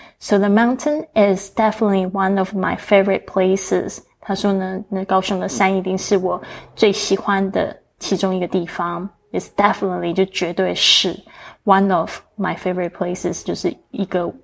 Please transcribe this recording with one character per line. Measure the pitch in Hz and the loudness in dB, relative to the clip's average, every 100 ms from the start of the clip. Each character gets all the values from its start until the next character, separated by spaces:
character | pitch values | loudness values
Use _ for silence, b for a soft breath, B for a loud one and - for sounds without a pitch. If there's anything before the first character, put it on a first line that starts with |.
| B B | B B
So | - 202 | 0 2
the | 202 | 4
mountain | 208 233 262 302 302 311 | 4 4 0 -2 -2 -2
is | 220 202 185 - | 2 2 2 -4
definitely | - 220 208 214 196 185 | 0 2 2 2 2 0
one | 190 190 196 | 0 0 2
of | 190 | 0
my | 202 180 180 | -2 -2 -2
favorite | - 202 196 190 | 2 4 4 0
places. | - - 185 196 - 185 - - _ _ | -2 0 2 2 0 -2 -2 -8 _ _
他 | - | -6
说 | 196 208 | -2 0
呢， | 190 185 190 - | 0 -2 -6 -6
那 | 190 | -6
高 | 196 190 | 0 0
雄 | 190 190 | 0 -2
的 | 185 | -2
山 | - 190 | 0 0
一 | 190 | 0
定 | 185 190 | 0 -4
是 | - 196 | 0 0
我 | 180 185 B B B | 2 -4 B B B
最 | - 214 | 0 2
喜 | 196 - 190 | 2 0 -2
欢 | - 196 190 | 0 0 0
的 | 190 165 - _ - | -2 -4 -6 _ -12
其 | - 185 | -4 -2
中 | 190 | 0
一 | 185 | -2
个 | 175 | -2
地 | 185 170 | -2 -4
方。 | - 170 175 190 _ _ | -6 -6 -4 -8 _ _
It's | 180 - - | -8 -6 0
definitely， | 208 202 196 180 175 | 0 2 -2 -2 -2
就 | 175 | 0
绝 | 190 - 170 | 0 0 -4
对 | 175 180 | 0 0
是 | 175 - - 185 - - B B B | 2 2 4 2 -4 -12 B B B
one | - 190 196 180 | 4 4 6 2
of | 175 - - - | 0 -6 -14 -6
my | 175 165 | -4 -2
favorite | 185 180 175 | -4 -2 -4
places， | - 180 180 175 170 | -4 -4 -4 -4 -6
就 | - | -6
是 | 165 180 - _ | -4 -4 -4 _
一 | - 190 | -6 -2
个 | 180 175 - | -2 -4 -8